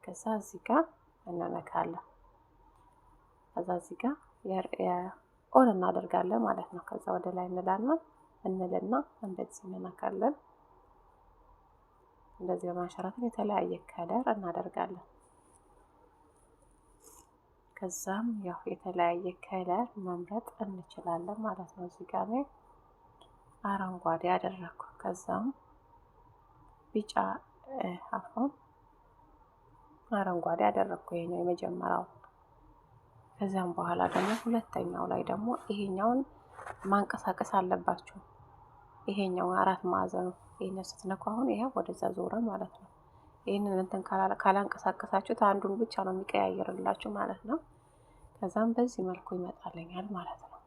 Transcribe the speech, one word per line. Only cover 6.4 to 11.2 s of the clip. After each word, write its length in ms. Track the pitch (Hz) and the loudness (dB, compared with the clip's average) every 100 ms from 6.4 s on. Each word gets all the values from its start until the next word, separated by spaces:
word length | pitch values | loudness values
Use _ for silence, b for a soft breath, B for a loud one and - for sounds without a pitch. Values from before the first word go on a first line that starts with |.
ማለት 260 | 214 - - | 2 0 -2
ነው። 120 | 180 | -10
ከዛ 200 | - - - | -10 -8 -2
ወደ 160 | 185 180 | -2 -2
ላይ 160 | 185 180 | -4 -4
እንላለን፣ 540 | 180 185 190 233 330 - _ - _ | -2 0 2 2 0 -2 _ -20 _
እንልና 500 | 190 190 180 185 190 247 294 - | -2 -2 0 -2 0 -2 -2 -10
እንደዚህ 400 | 202 180 - - | -10 -6 -8 -10
እንነካለን። 680 | 190 185 180 - 196 196 233 302 - _ - - - _ - _ | -12 -10 -10 -4 -4 2 0 0 -12 _ -20 -20 -20 _ -20 _